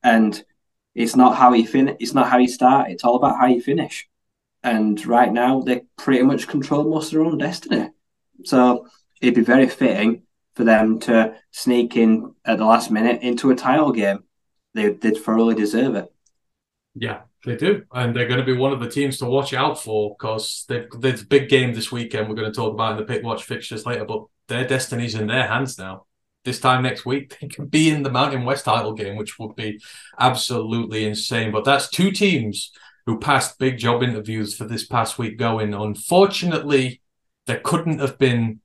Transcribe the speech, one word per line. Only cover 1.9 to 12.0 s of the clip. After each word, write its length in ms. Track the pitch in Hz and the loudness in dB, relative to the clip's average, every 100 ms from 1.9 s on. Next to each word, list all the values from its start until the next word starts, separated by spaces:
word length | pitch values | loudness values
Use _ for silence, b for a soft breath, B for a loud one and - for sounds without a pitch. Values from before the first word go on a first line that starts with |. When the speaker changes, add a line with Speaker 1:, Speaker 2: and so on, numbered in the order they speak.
| - | 0
Speaker 1:
it's 140 | 117 | -4
not 160 | 143 120 | 0 2
how 80 | 123 | 4
you 120 | 123 | 2
start, 420 | - 127 135 131 | 4 4 4 0
it's 140 | - | -2
all 120 | 120 123 | 0 2
about 220 | 135 127 | 2 2
how 80 | 127 | 2
you 160 | 123 | 2
finish. 460 | 120 156 135 - - _ _ _ _ _ | 2 -2 -4 -8 -16 _ _ _ _ _
And 400 | 123 110 107 104 - | -2 0 0 -2 0
right 260 | 120 113 | 4 4
now, 300 | 117 123 135 | 4 2 2
they 200 | 131 123 - - | 0 -2 -4 -8
pretty 280 | - 131 | 0 4
much 240 | 131 131 - | 4 2 -2
control 360 | 147 131 147 | -4 0 0
most 220 | 156 156 156 | 0 -2 -2
of 60 | |
their 100 | 156 | 0
own 160 | 165 151 | 0 0
destiny. 500 | 147 180 - - - _ _ _ _ _ | -4 -6 -4 -4 -4 _ _ _ _ _
So 440 | - 131 127 123 - b _ _ | 0 4 4 2 -4 b _ _
it'd 140 | 127 120 | 2 4
be 40 | |
very 280 | 110 127 131 | 4 6 4
fitting 560 | - 127 98 107 113 _ _ _ | 2 0 2 0 0 _ _ _
for 100 | - | -2
them 340 | 113 110 110 110 | 4 4 4 0
to 360 | - 113 110 B B | 2 2 2 B B
sneak 440 | - - 120 120 | -6 0 2 2
in 380 | 117 | 2